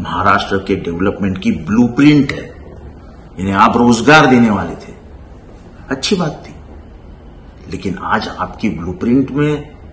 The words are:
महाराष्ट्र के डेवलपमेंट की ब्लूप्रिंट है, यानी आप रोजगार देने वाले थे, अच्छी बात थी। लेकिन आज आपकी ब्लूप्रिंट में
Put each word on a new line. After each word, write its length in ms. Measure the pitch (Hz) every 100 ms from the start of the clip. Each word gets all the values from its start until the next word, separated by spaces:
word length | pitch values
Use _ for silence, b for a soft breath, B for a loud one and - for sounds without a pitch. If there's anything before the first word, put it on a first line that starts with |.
महाराष्ट्र 580 | 95 90 98 98 - 98
के 180 | - 92
डेवलपमेंट 640 | 82 85 98 95 101 92
की 140 | 117
ब्लूप्रिंट 800 | 92 80 107 120 117 143 147 131
है, 160 | - - - - - - - - - - -
यानी 120 | 95
आप 260 | 98 113 117
रोजगार 480 | 120 117 117 156 147
देने 240 | 127 117
वाले 260 | 101 85 -
थे, 200 | - - - - - - - - - - -
अच्छी 260 | 135 - 190
बात 280 | 160 - -
थी। 80 | - - - - - - - - - - - -
लेकिन 260 | 98 98 87
आज 300 | - 110 -
आपकी 420 | - 90 - 110
ब्लूप्रिंट 640 | 80 85 90 113 127 127
में 500 | 139 147 147 - - -